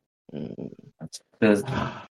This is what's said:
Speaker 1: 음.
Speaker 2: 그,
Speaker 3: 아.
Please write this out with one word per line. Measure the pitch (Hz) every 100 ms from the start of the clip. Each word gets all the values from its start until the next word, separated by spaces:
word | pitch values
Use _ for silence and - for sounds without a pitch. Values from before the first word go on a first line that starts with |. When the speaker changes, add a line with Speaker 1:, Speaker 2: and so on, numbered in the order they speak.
| _ _ _
Speaker 1:
음. | 73 76 - - - - _ 80 - _ _
Speaker 2:
그, | 110 104 -
Speaker 3:
아. | - - - -